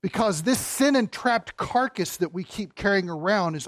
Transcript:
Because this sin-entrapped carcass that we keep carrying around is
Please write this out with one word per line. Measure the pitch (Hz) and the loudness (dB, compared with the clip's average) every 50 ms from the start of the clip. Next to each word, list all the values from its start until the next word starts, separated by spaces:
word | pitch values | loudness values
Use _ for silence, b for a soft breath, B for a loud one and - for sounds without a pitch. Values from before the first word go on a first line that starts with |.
Because | - 185 - 196 214 214 180 151 160 | -6 -4 0 2 2 2 2 0 2
this | 240 262 - | 0 0 0
sin-entrapped | - - - - 269 294 277 269 226 - - - - 247 233 226 - - - | 0 -6 0 2 4 4 6 4 2 0 -4 -2 0 0 0 0 -2 -6 -6
carcass | - - - - 247 262 254 - - 175 - - | -6 -6 0 2 2 2 2 -2 -4 -4 -4 -2
that | - 175 156 170 | -4 -4 -2 -2
we | 180 180 | -8 -10
keep | - - - 208 151 _ | -8 -8 -10 -10 -10 _
carrying | - - 202 202 196 185 175 | -2 0 2 2 2 0 -2
around | 170 151 156 185 214 202 180 165 156 | -6 -2 0 2 2 2 2 0 -2
is | 151 135 | -4 -8